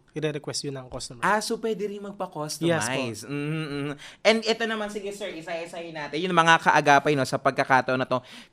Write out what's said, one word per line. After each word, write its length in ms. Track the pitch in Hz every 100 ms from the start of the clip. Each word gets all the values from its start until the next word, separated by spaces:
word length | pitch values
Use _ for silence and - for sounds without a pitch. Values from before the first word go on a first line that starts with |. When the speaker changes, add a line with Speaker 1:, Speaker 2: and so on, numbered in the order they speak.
| _
Speaker 1:
i-request 500 | 156 151 147 143 127
yun 120 | 143 135
ng 100 | 127
customer. 320 | 127 - 120
Speaker 2:
Ah, 240 | 170 208
so 160 | 214 226
pwede 240 | 226 196
rin 160 | 208 202
magpa-customize. 640 | 202 196 185 156 151 -
Speaker 1:
Yes 240 | 165 165 123
po. 400 | 135 120 110 117
Speaker 2:
Mhm, 80 | 143 147 160 156
mhm. 280 | 143 143 147 - -
And 160 | 202 226
ito 240 | 220 220
naman, 240 | 226 220 208
sige, 240 | 208 196
sir, 160 | 196 196
isa-isahin 600 | 160 160 165 175 180 170
natin. 240 | 160 143 147
Yun, 140 | 185
mga 320 | 175 165 165
kaagapay, 480 | - 151 147 143 151
no, 160 | 143 131
sa 80 | 135
pagkakataon 640 | 139 135 135 131 127 127
na 80 | 127
to, 160 | 127 - - -